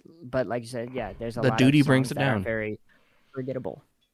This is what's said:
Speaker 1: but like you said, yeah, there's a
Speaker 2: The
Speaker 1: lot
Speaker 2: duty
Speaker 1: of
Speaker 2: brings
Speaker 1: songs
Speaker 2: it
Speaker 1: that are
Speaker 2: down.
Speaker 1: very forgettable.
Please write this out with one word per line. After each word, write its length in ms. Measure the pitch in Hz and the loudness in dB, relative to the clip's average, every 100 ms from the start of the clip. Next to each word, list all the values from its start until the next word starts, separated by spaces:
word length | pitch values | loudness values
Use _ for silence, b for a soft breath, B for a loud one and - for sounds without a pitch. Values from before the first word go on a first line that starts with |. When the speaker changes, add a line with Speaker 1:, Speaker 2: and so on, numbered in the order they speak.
| - 165 | -6 -20
Speaker 1:
but 240 | 165 131 107 | -6 -2 -2
like 140 | 120 | -4
you 60 | 117 | -6
said, 220 | 123 120 | -8 -6
yeah, 200 | 127 104 98 | -6 -8 -6
there's 180 | 117 117 | -8 0
a 60 | |
Speaker 2:
The 60 | 123 | 0
Speaker 1:
lot 80 | 113 | 4
Speaker 2:
duty 220 | 127 147 | 6 6
Speaker 1:
of 60 | 143 | 6
Speaker 2:
brings 220 | 131 131 | 4 2
Speaker 1:
songs 40 | |
Speaker 2:
it 20 | 147 | 0
Speaker 1:
that 80 | 139 | 0
are 60 | |
Speaker 2:
down. 80 | 110 | 0
Speaker 1:
very 380 | 104 113 107 104 _ _ _ _ _ | -2 -2 -4 -8 _ _ _ _ _
forgettable. 520 | 131 131 127 98 - _ _ _ | -10 -6 -6 -8 -12 _ _ _